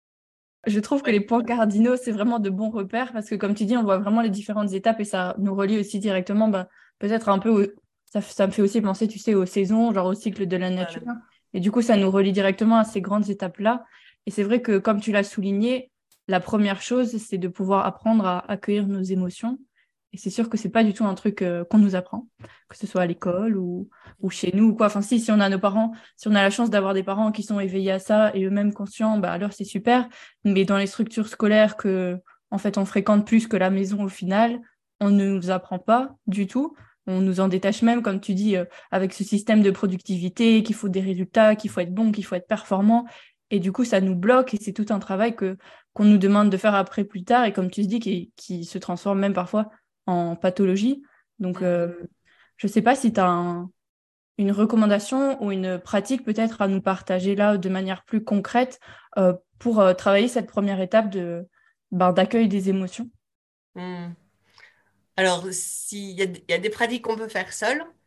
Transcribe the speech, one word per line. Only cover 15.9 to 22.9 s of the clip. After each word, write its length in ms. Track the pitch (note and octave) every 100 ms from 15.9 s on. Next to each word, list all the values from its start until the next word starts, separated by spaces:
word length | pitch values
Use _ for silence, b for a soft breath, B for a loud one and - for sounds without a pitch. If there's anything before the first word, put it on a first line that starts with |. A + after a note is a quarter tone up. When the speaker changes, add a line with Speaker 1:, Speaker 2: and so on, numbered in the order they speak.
| _ _ _ -
Speaker 1:
la 140 | F#3
première 420 | F3+ G#3+ G#3 G3
chose, 340 | - B3 A#3+ A3+
c'est 200 | - F#3+
de 100 | F3+
pouvoir 380 | - F#3+ G3 F#3+
apprendre 400 | F#3+ A3 A3+ F#3
à 240 | F3+ -
accueillir 380 | G3 - G#3 G3
nos 120 | G3
émotions. 580 | F#3 F#3+ F3+ - A3+ C4 - _ _ _ _
Et 20 | -
c'est 140 | G3
sûr 180 | F#3 A3+
que 80 | G#3
c'est 140 | F#3
pas 140 | A3+
du 100 | A3
tout 100 | G3+
un 100 | G#3
truc, 280 | F#3 G#3 G3+
euh, 240 | F3+ F3 F3
qu'on 100 | G#3+
nous 180 | G3+
apprend, 340 | F#3 F3+ G#3 B3+ _ B B _
que 80 | -
ce 80 |
soit 160 | G#3